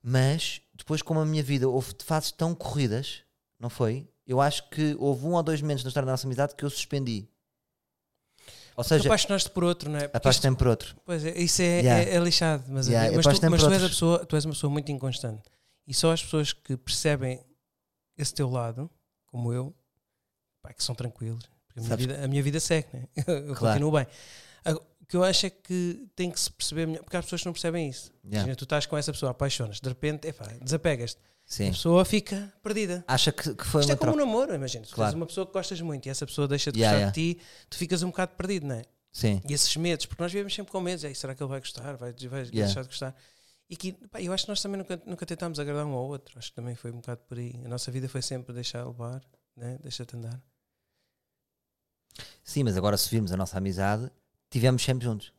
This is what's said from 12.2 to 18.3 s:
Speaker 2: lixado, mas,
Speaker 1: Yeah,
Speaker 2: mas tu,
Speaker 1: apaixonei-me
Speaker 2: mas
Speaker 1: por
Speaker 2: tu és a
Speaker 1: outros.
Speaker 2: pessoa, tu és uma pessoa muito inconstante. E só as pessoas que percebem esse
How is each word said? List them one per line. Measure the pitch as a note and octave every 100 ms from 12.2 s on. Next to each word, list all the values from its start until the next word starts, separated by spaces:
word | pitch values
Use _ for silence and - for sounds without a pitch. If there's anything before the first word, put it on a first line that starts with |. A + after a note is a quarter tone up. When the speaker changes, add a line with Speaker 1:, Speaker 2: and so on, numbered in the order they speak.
Speaker 2:
lixado, | F3 E3 E3 D3 C3
mas, | C3+ B2+
Speaker 1:
Yeah, | A2+ A2+ -
Speaker 2:
mas |
tu, | D3
Speaker 1:
apaixonei-me | C3+ D#3+ E3+
Speaker 2:
mas |
Speaker 1:
por | D#3
Speaker 2:
tu |
és | F#3+
a |
Speaker 1:
outros. | F3+ -
Speaker 2:
pessoa, | E3 E3+ -
tu | D3+
és |
uma | D3+
pessoa | C#3+ D3
muito | D3 C#3+
inconstante. | C#3 C3 B2 A#2+ G#2+ - _ _ _ -
E |
só | B2+ E3
as | E3
pessoas | - D#3 D3
que | - - C3
percebem | - - D#3 C#3+ C3 B2+ - _ _ _ _ _ _ -
esse | C#3+